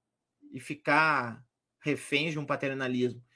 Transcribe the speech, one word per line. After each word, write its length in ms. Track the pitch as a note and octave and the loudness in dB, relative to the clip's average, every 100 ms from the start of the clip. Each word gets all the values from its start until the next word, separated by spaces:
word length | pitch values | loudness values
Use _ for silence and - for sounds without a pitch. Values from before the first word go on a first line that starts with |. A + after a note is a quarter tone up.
| _ _ _ _ - | _ _ _ _ -16
e 60 | C3 | -12
ficar 840 | - D3 - D3 D#3+ C#3 A#2+ A2+ - _ _ _ | -10 -4 2 4 4 2 -2 -8 -16 _ _ _
reféns 540 | D3+ C#3+ - C#3+ D#3+ | -2 -2 0 0 0
de 60 | D3+ | -2
um 80 | C#3+ | -4
paternalismo. 800 | C#3 C#3 C3+ B2+ B2 B2 A#2+ - | -2 -2 -2 -2 0 0 -2 -16